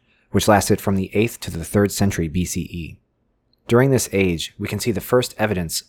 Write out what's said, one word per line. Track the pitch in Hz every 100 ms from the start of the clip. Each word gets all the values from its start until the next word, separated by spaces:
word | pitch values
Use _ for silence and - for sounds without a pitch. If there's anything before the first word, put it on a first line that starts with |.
| _ _ _
which | 98 110
lasted | 104 - 98
from | -
the | 95 92
eighth | 104 117 -
to | -
the | 85
third | 80 104 101
century | - 101 - 82
B | 87
C | 87 90
E. | 78 85 76 - _ _ _ _ _ _ -
During | 117 139
this | 123 -
age, | 98 95 82 - -
we | 101
can | 104
see | 123
the | 95
first | - 127 123 -
evidence | 110 90 87 -